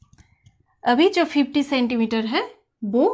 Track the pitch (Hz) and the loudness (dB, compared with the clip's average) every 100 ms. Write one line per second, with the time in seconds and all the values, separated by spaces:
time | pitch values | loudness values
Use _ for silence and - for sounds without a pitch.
0 | _ _ _ _ _ _ _ _ - 247 | _ _ _ _ _ _ _ _ 0 2
1 | 370 359 311 294 277 294 277 269 240 240 | 2 2 0 0 0 0 -2 -2 0 0
2 | 226 226 220 294 494 - _ _ 208 233 | -2 -2 -2 -4 -4 -12 _ _ -4 0
3 | 349 | 2